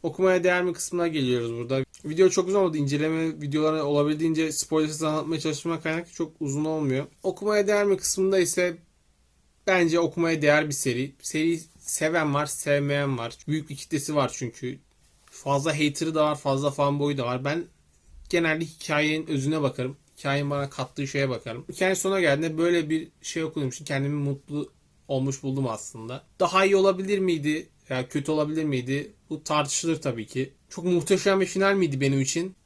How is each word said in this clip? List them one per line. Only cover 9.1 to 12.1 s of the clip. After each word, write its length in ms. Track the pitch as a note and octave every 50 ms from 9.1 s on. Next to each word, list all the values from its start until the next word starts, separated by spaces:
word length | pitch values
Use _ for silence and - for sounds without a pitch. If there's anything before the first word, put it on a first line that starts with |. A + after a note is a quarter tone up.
| _ _ _ _ _ _ _ _ _ _ _
bence 340 | - F#3+ F3+ F3 E3 D#3+ E3+
okumaya 420 | E3+ D#3+ - E3+ E3+ E3 D#3+ D#3
değer 260 | D3 D3 D3 D3+ D#3 D3+
bir 60 | C#3
seri. 400 | - - C#3 A#2+ A#2+ C3+ C#3 - _
Seri 380 | - - - D#3 D#3 E3 E3+ D#3+ E3 - _ -
seven 560 | - - - - D#3 D#3